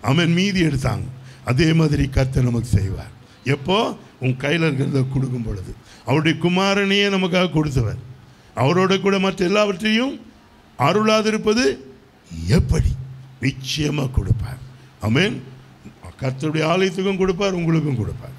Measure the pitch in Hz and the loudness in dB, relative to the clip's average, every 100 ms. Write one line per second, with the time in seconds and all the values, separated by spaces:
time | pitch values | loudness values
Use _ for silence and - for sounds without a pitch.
0 | - 143 170 170 196 190 160 139 131 101 | 0 2 2 2 2 2 0 0 -2 -4
1 | 90 - - - - 127 160 160 156 147 | -8 -14 -20 -14 -2 2 4 4 2 2
2 | 139 - 131 139 127 117 113 - 95 - | 0 2 0 2 2 0 0 0 0 -6
3 | - - - - - 139 131 196 254 - | -10 -18 -20 -12 -4 -2 2 0 0 -4
4 | - - 127 131 139 165 160 131 135 135 | -14 -6 -4 -2 0 2 0 0 0 0
5 | 131 131 127 127 110 101 90 107 - - | 0 -2 -2 -4 -6 -8 -10 -14 -20 -18
6 | - 139 156 160 170 180 196 202 196 196 | -2 0 2 0 0 2 2 2 2 2
7 | 202 196 185 180 180 151 151 131 107 - | 2 2 0 2 2 0 0 0 -2 -4
8 | - - - - - - 131 175 190 190 | -12 -20 -20 -20 -14 -2 2 4 2 2
9 | 196 196 190 190 180 208 208 202 214 220 | 2 2 0 0 0 2 0 0 0 2
10 | 262 - - - - - - - 131 196 | 0 -4 -16 -20 -20 -20 -20 -2 2 2
11 | 220 220 214 214 202 214 269 - - - | 4 2 2 0 0 2 2 -2 -10 -20
12 | - - - 82 82 175 - 160 - - | -20 -20 -16 -8 2 2 4 2 2 0
13 | - - - - 131 - - 143 147 147 | -8 -16 -20 -4 -4 -4 -8 -4 -2 -2
14 | 131 - 92 - - - - - - - | -2 -2 0 -2 -2 -10 -16 -20 -20 -6
15 | 104 123 196 - - - - - - - | 0 2 2 -2 -12 -20 -20 -20 -20 -20
16 | 90 - 131 131 156 156 160 175 190 180 | -20 -8 -6 -4 -4 0 2 2 2 0
17 | 190 190 190 185 202 185 165 160 151 127 | -2 0 0 0 0 0 2 2 0 -2
18 | 101 - - | -4 -6 -12